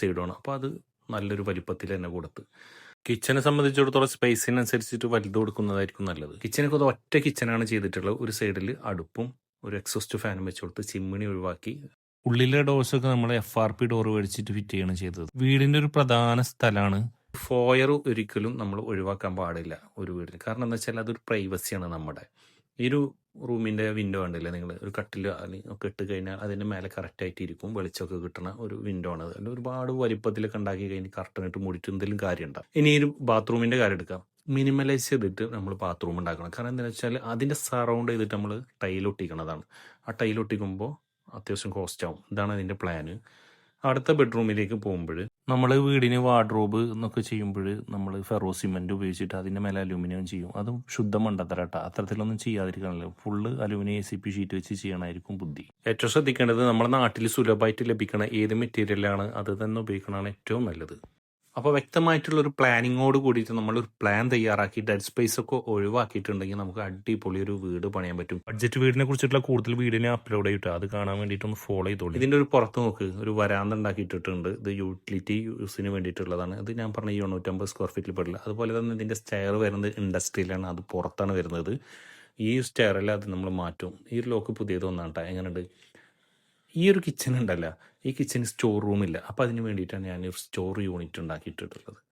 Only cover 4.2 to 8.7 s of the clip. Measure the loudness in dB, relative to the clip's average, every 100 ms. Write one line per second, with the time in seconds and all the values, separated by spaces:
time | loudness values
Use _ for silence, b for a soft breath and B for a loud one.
4.2 | 2 4 2 2 2 0 0 -4 0 0
5.2 | 2 0 0 0 0 0 -2 -2 -4 -4
6.2 | -8 -8 -4 0 2 6 4 2 2 2
7.2 | 2 0 0 0 2 0 0 -2 -2 -2
8.2 | -4 -2 -2 0 -4